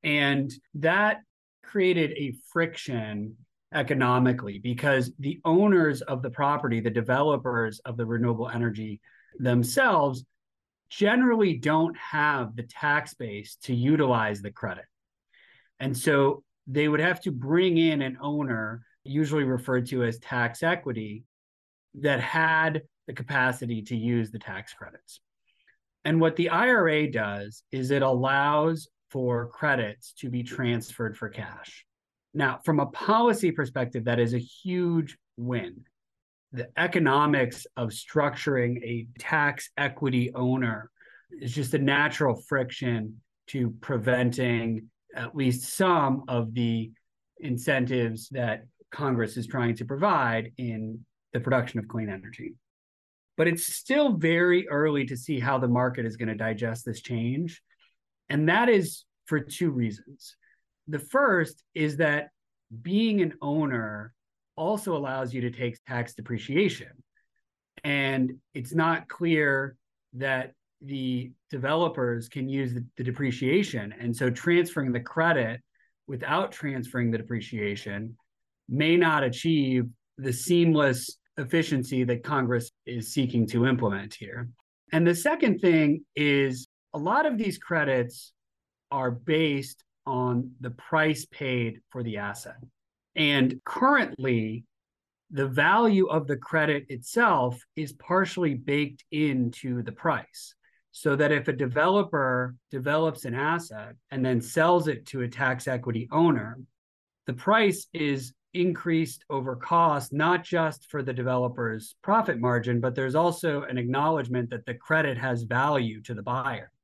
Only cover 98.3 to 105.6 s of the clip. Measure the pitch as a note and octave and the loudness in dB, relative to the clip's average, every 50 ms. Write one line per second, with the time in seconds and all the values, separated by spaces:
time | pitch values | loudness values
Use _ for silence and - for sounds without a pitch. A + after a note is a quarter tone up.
98.3 | - F#3 F3 D#3 C#3 A#2+ A#2+ - C#3 D3 D3 C#3+ C#3+ - - _ - D3+ D3+ D3 | 0 0 0 0 0 -2 -2 -2 0 0 0 -2 -6 -14 -16 _ -2 0 0 0
99.3 | C3+ B2+ B2 A#2+ A#2+ - - C3 B2 B2 A2 - - - - E3+ D3 A2 - _ | 2 0 0 -2 -4 -6 -8 -6 -6 -6 -6 -8 -10 -4 -2 -2 -2 -2 -4 _
100.3 | _ - - - _ _ _ _ _ _ _ _ _ - - D3+ C#3 C#3+ D3 D3 | _ -20 -20 -20 _ _ _ _ _ _ _ _ _ -2 0 0 2 4 4 4
101.3 | D3+ C#3+ B2+ - C3+ B2+ C#3+ B2+ A#2+ D3 D#3 F3+ F#3+ G#3 F#3+ - - D3+ C3+ C3 | 4 2 2 -2 -2 -2 -2 -2 0 2 2 4 4 2 2 2 0 0 0 2
102.3 | B2+ B2 B2+ B2+ B2 - _ _ - C3+ B2+ C#3+ D3 D#3 D#3+ D#3+ D3+ D#3+ - C3 | 0 0 -2 -4 -6 -14 _ _ -10 -6 -2 0 2 2 2 0 -2 -4 -8 -6
103.3 | A#2 C3 C#3 D3+ E3 E3+ E3 - A2 G#2+ G#2+ A#2 - _ _ _ - C3 B2+ C3 | -4 -2 0 0 0 -2 -4 -8 -14 -14 -14 -16 -18 _ _ _ -4 -2 0 2
104.3 | B2+ A#2 A2+ - - E3 D#3+ E3+ F3+ F3 D3+ D#3 C#3 A2+ - - - C3+ B2 A#2+ | 0 0 -2 -2 2 4 4 6 6 4 2 0 -4 -4 -8 -10 -6 -6 -6 -6
105.3 | A#2+ - C#3 B2+ C3 B2+ | -2 -2 0 0 0 -2